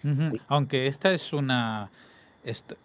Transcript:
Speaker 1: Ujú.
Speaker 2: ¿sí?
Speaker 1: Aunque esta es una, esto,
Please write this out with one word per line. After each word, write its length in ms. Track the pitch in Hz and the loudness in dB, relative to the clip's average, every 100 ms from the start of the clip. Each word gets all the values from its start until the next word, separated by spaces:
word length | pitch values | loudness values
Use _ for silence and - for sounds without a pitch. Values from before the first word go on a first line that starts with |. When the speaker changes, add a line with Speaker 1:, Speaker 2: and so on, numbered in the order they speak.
Speaker 1:
Ujú. 280 | 143 139 156 | -2 2 0
Speaker 2:
¿sí? 100 | 113 - | -2 0
Speaker 1:
Aunque 400 | 143 135 135 135 | 0 2 2 0
esta 240 | 135 190 | 2 2
es 220 | 180 - | 2 0
una, 580 | 147 135 127 117 110 101 - - - - _ | -2 0 0 0 -4 -8 -14 -20 -20 -20 _
esto, 320 | 127 117 - - | -10 -10 -10 -18